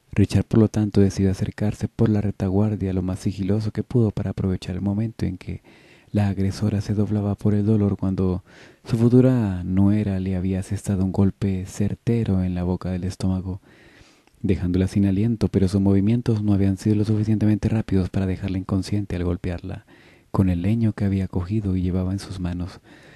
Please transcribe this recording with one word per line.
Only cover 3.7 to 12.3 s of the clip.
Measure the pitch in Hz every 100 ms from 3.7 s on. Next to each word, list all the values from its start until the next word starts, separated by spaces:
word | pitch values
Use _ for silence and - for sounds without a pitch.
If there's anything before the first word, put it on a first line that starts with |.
| -
pudo | - 123 107
para | - 98
aprovechar | - 98 92 - 92
el |
momento | 98 101 113 - 90
en | 90
que | - 90 - - - - _
la | 104 101
agresora | 95 98 - 107 104
se | -
doblaba | 101 101 104 101
por | 98 104 104
el | 104
dolor | 107 101 95
cuando | 95 92 92 92 - - - _ -
su | 113
futura | 117 123 127 127 101 90
nuera | 90 92 98 107 101 95
le | 92 92
había | 95 92
asestado | 92 101 - 95
un | 95
golpe | 92 98 - 98 92 92
certero | - 101 95 - 117 104